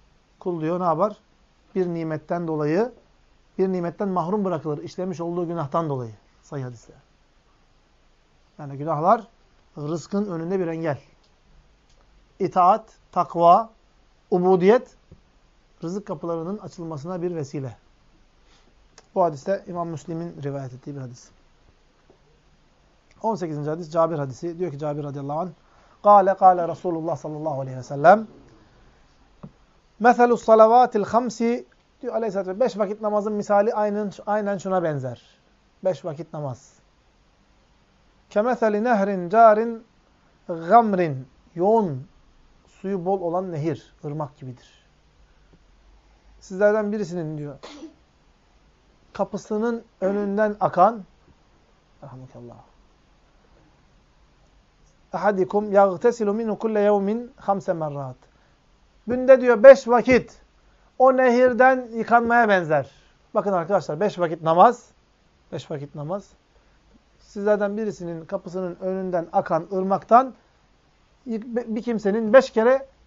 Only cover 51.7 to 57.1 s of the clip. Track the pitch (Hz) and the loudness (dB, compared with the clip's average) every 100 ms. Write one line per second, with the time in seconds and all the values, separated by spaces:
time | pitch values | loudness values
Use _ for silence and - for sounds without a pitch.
51.7 | _ _ _ 135 127 127 120 120 113 - | _ _ _ -20 -20 -20 -20 -20 -20 -20
52.7 | _ _ _ _ _ _ _ _ _ 156 | _ _ _ _ _ _ _ _ _ _
53.7 | _ _ _ _ _ _ _ _ _ _ | _ _ _ _ _ _ _ _ _ _
54.7 | _ _ _ _ 180 190 196 185 202 214 | _ _ _ _ -4 -2 0 0 -2 0
55.7 | 196 196 175 233 233 208 208 226 202 226 | 4 4 4 0 0 -2 -4 -4 -4 -4
56.7 | 214 208 208 196 | 0 2 2 0